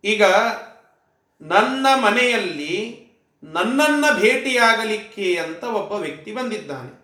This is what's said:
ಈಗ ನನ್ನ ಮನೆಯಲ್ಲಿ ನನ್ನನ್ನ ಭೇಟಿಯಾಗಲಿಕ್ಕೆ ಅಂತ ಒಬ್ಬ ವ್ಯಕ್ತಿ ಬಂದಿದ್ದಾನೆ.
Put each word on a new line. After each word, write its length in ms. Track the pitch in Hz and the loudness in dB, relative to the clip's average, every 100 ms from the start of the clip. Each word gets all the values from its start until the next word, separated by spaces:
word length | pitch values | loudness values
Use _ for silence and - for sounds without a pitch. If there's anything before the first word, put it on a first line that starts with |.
ಈಗ 200 | 202 214 196 196 226 - - - _ _ _ _ _ _ | -2 4 6 6 2 -4 -10 -20 _ _ _ _ _ _
ನನ್ನ 460 | 156 185 254 269 269 262 | 2 2 2 0 2 4
ಮನೆಯಲ್ಲಿ 1120 | 220 226 247 226 185 151 151 180 226 - _ _ _ _ | 2 2 0 0 -4 -6 -6 -6 -6 -12 _ _ _ _
ನನ್ನನ್ನ 640 | - 165 208 269 302 294 294 220 | -10 -4 -2 2 2 2 2 4
ಭೇಟಿಯಾಗಲಿಕ್ಕೆ 1160 | 214 262 262 247 226 226 220 214 - - 190 175 | 2 2 0 2 2 2 -2 -6 -8 -6 -2 -2
ಅಂತ 280 | 160 165 | -4 -8
ಒಬ್ಬ 300 | 240 214 156 | -6 -6 -4
ವ್ಯಕ್ತಿ 400 | 208 156 143 214 | -6 -8 -10 -10
ಬಂದಿದ್ದಾನೆ. 680 | 220 240 143 143 135 120 - | -8 -6 -8 -10 -12 -14 -20